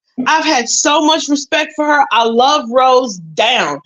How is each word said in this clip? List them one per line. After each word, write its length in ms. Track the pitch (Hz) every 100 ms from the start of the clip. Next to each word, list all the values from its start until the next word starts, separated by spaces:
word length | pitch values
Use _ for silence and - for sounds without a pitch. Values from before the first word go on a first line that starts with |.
| _ - 254
I've 180 | 311 294
had 240 | 294 240
so 360 | - 311 294 311
much 240 | 320 -
respect 440 | 285 - 311 311 -
for 100 | 302
her. 200 | 294 269
I 140 | 220 233
love 440 | 233 262 302 233
Rose 480 | 247 262 254 262 190
down. 640 | 165 156 220 247 170 143